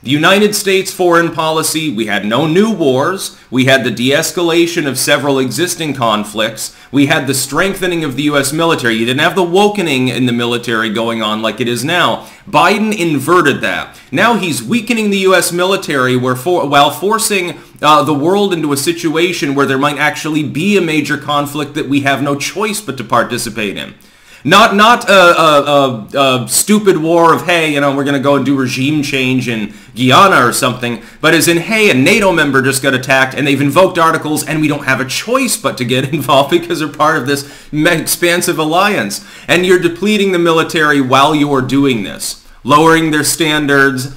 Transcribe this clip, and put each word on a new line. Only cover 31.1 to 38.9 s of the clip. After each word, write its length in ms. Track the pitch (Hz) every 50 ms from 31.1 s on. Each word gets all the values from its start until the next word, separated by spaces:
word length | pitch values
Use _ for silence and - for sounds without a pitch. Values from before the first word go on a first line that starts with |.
| - - -
but 100 | 156 170
as 160 | 160 143 160
in, 80 | 170
"Hey, 320 | 170 165 165 226 220 214 208
a 60 | 143
nato 360 | 127 131 160 208 233 208 190
member 300 | 175 165 151 143 131 131
just 220 | 123 135 135 - -
got 100 | 143 131
attacked 400 | 123 127 - 135 131 131 127 131
and 140 | - 151
they've 120 | 143 143 131
invoked 380 | 143 143 139 170 190 180 - 170
articles 460 | 165 160 160 151 - 151 151 139 -
and 160 | - 156 160
we 80 | 156 147
don't 160 | 147 143 -
have 160 | 131 131 131
a 60 | 131
choice 500 | 127 - - - - 240 269 269 233 -
but 220 | - - 135 - -
to 60 | 127
get 260 | 120 127 127 131 131 -
<laughs> 0 |
involved 380 | 165 139 - 147 135 143 139
because 300 | 175 175 165 - 175 151
they're 80 | 151 147
part 280 | - - 151 151 160
of 100 | 151 123
this 240 | 131 143 139 - - - - - - -
me-, 180 | 151 156 170
expansive 680 | 175 160 135 - - - 175 175 170 180 175 190 165 147
alliance." 640 | 156 156 160 175 196 208